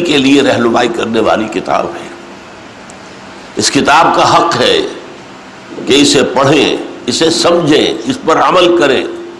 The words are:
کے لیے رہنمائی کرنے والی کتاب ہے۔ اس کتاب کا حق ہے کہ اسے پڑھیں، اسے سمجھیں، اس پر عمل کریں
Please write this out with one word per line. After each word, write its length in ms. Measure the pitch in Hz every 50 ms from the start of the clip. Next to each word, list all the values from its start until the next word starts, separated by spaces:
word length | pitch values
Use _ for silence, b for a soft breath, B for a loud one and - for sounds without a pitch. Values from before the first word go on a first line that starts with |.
| -
کے 120 | - 147 139
لیے 240 | 131 135 143 139 135
رہنمائی 460 | 127 117 117 117 117 113 120 123 117 -
کرنے 240 | - 110 113 113 113 113 85
والی 200 | 87 104 107 107 -
کتاب 320 | 92 - - 78 - - 175 -
ہے۔ 140 | - - - - - - - - - - - - - - - - - - - - - - - - - - - - - - - -
اس 160 | - - -
کتاب 340 | - 143 131 131 143 160 175 165 170
کا 100 | 175 156 - -
حق 180 | 170 170 170 - -
ہے 160 | 120 101 90 80 73 - - - - - - - - - - - - - - - - - - - - -
کہ 60 | 123 143
اسے 200 | 143 143 143 135 123 - -
پڑھیں، 400 | 123 139 135 160 143 107 87 69 - - - - - -
اسے 240 | 127 123 - 165 165 160 -
سمجھیں، 500 | - 170 175 170 165 143 151 131 104 - - - -
اس 120 | 127 127 - -
پر 160 | - 160 -
عمل 360 | 127 143 165 185 180 170 175 170
کریں 240 | 147 139 127 104 - - - - - - - -